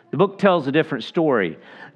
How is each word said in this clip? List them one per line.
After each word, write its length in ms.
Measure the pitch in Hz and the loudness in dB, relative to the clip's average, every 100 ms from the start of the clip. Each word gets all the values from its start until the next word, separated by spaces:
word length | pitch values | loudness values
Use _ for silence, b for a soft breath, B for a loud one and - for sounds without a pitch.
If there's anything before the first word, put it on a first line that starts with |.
| b | b
The 60 | 143 | 0
book 200 | 196 196 | 0 2
tells 300 | 196 175 135 | 2 2 0
a 40 | |
different 320 | 147 - 131 | -2 -2 -6
story. 540 | - 175 156 117 87 - B B B | -6 -2 0 2 0 -6 B B B